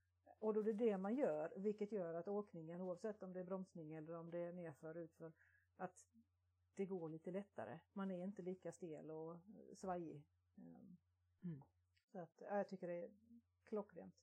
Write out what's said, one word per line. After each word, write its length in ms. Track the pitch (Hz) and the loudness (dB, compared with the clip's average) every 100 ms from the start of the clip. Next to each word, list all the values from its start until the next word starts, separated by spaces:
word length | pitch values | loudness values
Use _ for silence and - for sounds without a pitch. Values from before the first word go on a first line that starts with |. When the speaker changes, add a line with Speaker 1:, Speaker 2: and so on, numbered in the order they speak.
| _ _ - - | _ _ -20 0
Speaker 1:
Och 160 | 220 | 4
då 60 | 214 | 6
är 40 | |
det 80 | 214 | 6
det 260 | 214 233 190 | 8 8 8
man 160 | 196 | 4
gör, 380 | 254 226 151 160 - | 6 6 6 2 2
vilket 360 | 202 208 208 | 2 2 0
gör 220 | 214 170 | 2 2
att 140 | 165 170 | 0 0
åkningen, 520 | 202 208 170 160 175 | 0 0 -6 -6 -2
oavsett 420 | 185 175 220 208 | -2 0 -2 -2
om 100 | 190 | -4
det 80 | 185 | -4
är 40 | |
bromsning 480 | 180 190 190 170 156 | -2 -2 -2 -6 -6
eller 220 | 160 156 | -6 -4
om 160 | 170 170 | -6 -4
det 80 | 170 | -2
är 140 | 175 | -2
nerför, 420 | 180 170 151 160 | -2 -6 -6 -6
utför, 380 | 165 160 - 165 - - - _ - | -6 -6 -8 -12 -12 -20 -20 _ -6
att 300 | 185 - - 226 - _ _ _ _ | -6 -6 -18 -20 -20 _ _ _ _
det 120 | - 190 | -2 0
går 220 | 190 160 | 0 -2
lite 220 | 160 - | -2 -2
lättare. 480 | 185 202 - 113 160 - | -4 -4 -6 -6 -6 -8
Man 180 | 202 190 | -2 0
är 140 | 180 | 0
inte 180 | 185 202 | 0 -2
lika 300 | 180 185 170 | -2 -2 -4
stel 380 | 165 175 151 156 | -6 -6 -6 -6
och 260 | 156 160 170 196 185 139 | -4 -4 -6 -12 -14 -14
svajig. 500 | 185 190 180 165 147 - _ _ - | -6 0 0 0 -6 -12 _ _ -18
Ehm, 400 | 170 165 - 180 _ _ _ _ | -16 -14 -14 -16 _ _ _ _
Speaker 2:
Mm. 180 | 180 147 - _ _ _ _ | -4 -4 -8 _ _ _ _
Speaker 1:
så 60 | 196 | -10
att, 220 | 165 - | -10 -10
ja, 160 | 185 202 | 0 2
jag 120 | 190 | 2
tycker 180 | 196 175 | 0 -2
det 60 | 175 | -2
är 60 | 202 - - 233 - _ | -4 -10 -20 -20 -20 _
klockrent, 500 | - 214 208 170 190 - | -2 0 0 -8 -12 -14